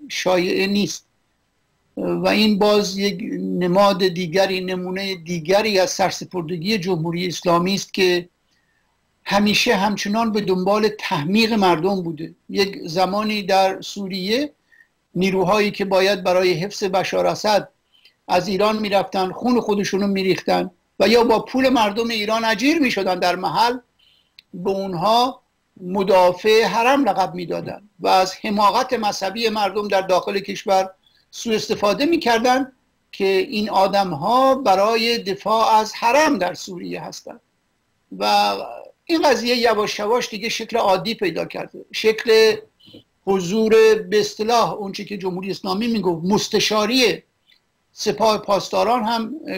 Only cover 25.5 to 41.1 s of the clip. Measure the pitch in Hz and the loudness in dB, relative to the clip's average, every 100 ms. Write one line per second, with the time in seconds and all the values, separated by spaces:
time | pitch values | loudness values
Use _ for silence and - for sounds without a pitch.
25.5 | _ _ - 180 202 196 190 180 180 214 | _ _ -14 -6 -2 4 6 6 4 4
26.5 | 220 208 214 240 277 233 185 180 175 160 | 4 4 2 4 4 2 2 0 -4 -6
27.5 | 170 165 - _ - 190 190 185 - 220 | -6 -6 -12 _ -6 2 2 2 -4 -4
28.5 | 202 202 214 254 240 214 - 190 214 226 | 2 2 2 0 -2 -2 -4 -6 -2 -2
29.5 | 214 196 208 208 196 185 180 208 196 196 | 0 -2 -2 -2 0 2 0 0 -4 -6
30.5 | 196 220 190 190 - _ _ _ - 233 | -6 0 2 0 -6 _ _ _ -8 -2
31.5 | 214 - 170 202 196 302 339 240 226 254 | -2 -2 -2 0 0 0 0 2 2 2
32.5 | 262 269 _ _ _ _ - 190 190 185 | 0 -2 _ _ _ _ -4 0 0 0
33.5 | 208 208 185 190 202 185 143 190 247 269 | -2 0 2 2 2 0 -2 0 4 4
34.5 | 262 240 190 208 233 233 233 185 190 190 | 2 2 2 2 2 0 -2 -4 -4 0
35.5 | 220 220 220 214 - 233 277 311 240 180 | 2 4 2 2 -2 2 4 4 2 -2
36.5 | 151 - 180 185 175 180 - - 240 _ | -6 -12 -12 -10 -10 -12 -14 -16 -20 _
37.5 | _ _ _ _ _ - - 208 208 208 | _ _ _ _ _ -16 -4 0 2 0
38.5 | 196 123 - - _ - 330 302 220 240 | -2 -8 -14 -20 _ -4 0 2 2 0
39.5 | 247 233 214 208 - 208 240 233 214 220 | 0 2 2 -2 -2 -2 -2 -2 -8 -8
40.5 | - 220 226 208 185 180 | -8 -4 -2 2 0 -2